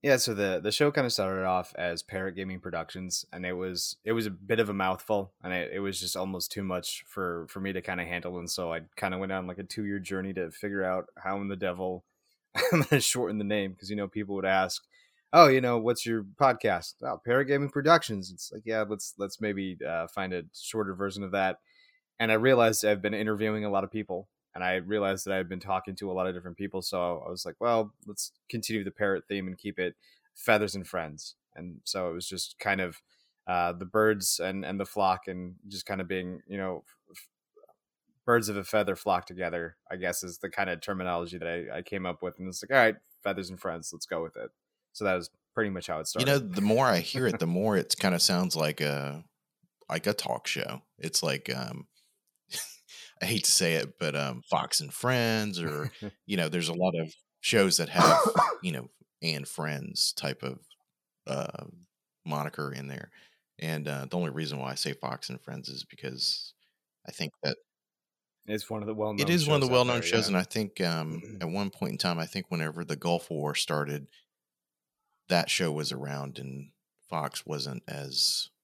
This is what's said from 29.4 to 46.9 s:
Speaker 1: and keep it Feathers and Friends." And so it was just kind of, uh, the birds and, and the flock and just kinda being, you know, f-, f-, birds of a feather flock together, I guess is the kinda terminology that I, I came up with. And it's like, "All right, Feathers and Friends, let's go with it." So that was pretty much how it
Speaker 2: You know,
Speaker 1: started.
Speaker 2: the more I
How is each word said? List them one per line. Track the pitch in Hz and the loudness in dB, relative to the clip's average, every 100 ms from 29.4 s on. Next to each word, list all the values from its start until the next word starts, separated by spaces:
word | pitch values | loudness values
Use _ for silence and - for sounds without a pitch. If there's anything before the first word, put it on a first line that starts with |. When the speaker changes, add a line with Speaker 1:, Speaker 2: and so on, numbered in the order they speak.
| 95 | -4
Speaker 1:
and | 92 | -8
keep | 101 95 | -10 -2
it | 90 - _ _ _ | -4 -4 _ _ _
Feathers | - - 107 104 | -8 4 4 4
and | 98 87 | -2 -6
Friends." | 90 80 73 - - _ | -6 -6 -10 -16 -18 _
And | - 87 82 | -14 -12 -12
so | - 98 90 | -6 -4 -2
it | |
was | 85 87 | -4 -8
just | 92 - - | -8 -8 -4
kind | - 98 | 0 2
of, | 90 80 _ _ _ _ - | 0 -4 _ _ _ _ -2
uh, | 90 87 | 0 2
the | 87 92 | -2 -2
birds | 110 107 107 92 - | 4 6 4 2 0
and, | 90 95 | -2 -4
and | 80 95 | -6 -4
the | 95 | -6
flock | - 95 92 - | 0 2 2 -2
and | 92 90 90 - | -8 -10 -12 -14
just | 98 - | -14 -6
kinda | 98 | -6
being, | 87 92 90 90 - | -2 -4 -4 -10 -10
you | 98 | -6
know, | 92 87 - | -4 -6 -10
f-, | _ _ | _ _
f-, | - - _ _ _ - _ _ _ _ _ - | -20 -20 _ _ _ -20 _ _ _ _ _ 2
birds | 120 104 | 4 4
of | 101 | -4
a | |
feather | 95 110 98 92 | 0 2 2 0
flock | - 90 - | 0 0 0
together, | 90 87 85 82 - _ | -6 -4 -4 -6 -10 _
I | 92 | -4
guess | 90 87 | -2 -2
is | 90 85 | -6 -8
the | 98 | -8
kinda | - 95 85 | -4 -2 -4
terminology | - 95 90 87 87 87 | -4 -4 -2 -2 -4 -6
that | 82 | -6
I, | 85 67 65 | -6 -6 -8
I | |
came | 90 101 92 | -6 -6 -4
up | 87 | -4
with. | 90 - | -8 -8
And | 92 | -10
it's | 90 | -10
like, | - | 2
"All | 135 | 6
right, | 113 107 _ _ | 6 4 _ _
Feathers | 123 95 90 | -4 -4 -6
and | 92 | -6
Friends, | 95 85 80 | -6 -6 -8
let's | 82 - | -12 -6
go | 85 | -4
with | 82 - | -4 -8
it." | 58 _ _ _ _ | -12 _ _ _ _
So | - | -4
that | 104 90 | 0 0
was | 82 _ _ | -2 _ _
pretty | - 107 | -2 -2
much | 92 - | -2 -4
how | 80 | -4
it | 78 - | -4 0
Speaker 2:
You | |
know, | 127 143 | 4 2
Speaker 1:
started. | |
Speaker 2:
the | 113 90 | 2 0
more | 101 113 | 4 6
I | 131 | 6